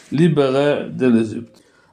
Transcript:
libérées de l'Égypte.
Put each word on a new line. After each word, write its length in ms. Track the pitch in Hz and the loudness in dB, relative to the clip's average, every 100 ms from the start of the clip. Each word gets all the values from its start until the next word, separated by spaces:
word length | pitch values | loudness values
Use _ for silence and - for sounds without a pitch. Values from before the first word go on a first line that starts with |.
| - | -6
libérées 800 | 131 170 147 139 131 143 127 - | 0 2 2 0 0 0 -2 -6
de 180 | - 127 | -2 2
l'Égypte. 560 | 113 110 113 113 _ _ _ _ | 2 0 -8 -14 _ _ _ _